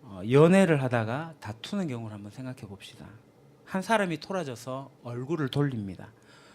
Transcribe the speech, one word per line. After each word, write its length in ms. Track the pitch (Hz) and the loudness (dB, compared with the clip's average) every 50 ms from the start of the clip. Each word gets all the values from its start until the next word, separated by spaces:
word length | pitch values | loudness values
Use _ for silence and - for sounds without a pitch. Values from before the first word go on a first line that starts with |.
| - | -18
어, 180 | 127 98 92 92 110 | -16 -14 -10 -4 4
연애를 520 | 123 139 156 170 180 196 196 170 160 143 | 8 8 10 10 10 8 8 6 4 2
하다가 540 | 131 127 123 120 110 104 117 139 165 165 156 - | 2 0 0 0 0 -2 -4 -6 -6 -10 -14 -14
다투는 480 | - 107 - - - - - 202 190 160 | -12 -12 -12 -12 -10 -8 -6 -4 -4 -4
경우를 260 | 127 117 113 107 107 | -6 -8 -8 -10 -12
한번 160 | 101 101 104 | -12 -14 -14
생각해 300 | 101 - 131 127 127 - | -14 -12 -12 -12 -12 -12
봅시다. 440 | - 98 98 98 - - - - - - - - _ _ _ _ - - - _ - | -14 -16 -16 -16 -18 -20 -20 -20 -20 -20 -20 -20 _ _ _ _ -20 -20 -20 _ -20
한 160 | - - 190 | -6 -6 -6
사람이 400 | 180 - 233 214 202 180 160 151 | 0 2 2 2 2 0 -2 -6
토라져서 720 | - - 190 190 170 139 123 110 - 131 127 135 139 131 - _ - | -6 -6 -6 -4 -4 -6 -8 -10 -10 -10 -10 -10 -10 -14 -20 _ -12
얼굴을 460 | 120 120 123 131 131 170 160 151 127 | -10 -8 -8 -4 -4 -2 -2 -2 0
돌립니다. 640 | - 143 143 143 127 113 101 98 92 - 101 110 - _ _ - - - - - - | 0 0 0 0 0 -4 -6 -6 -8 -12 -16 -20 -20 _ _ -20 -20 -20 -20 -20 -20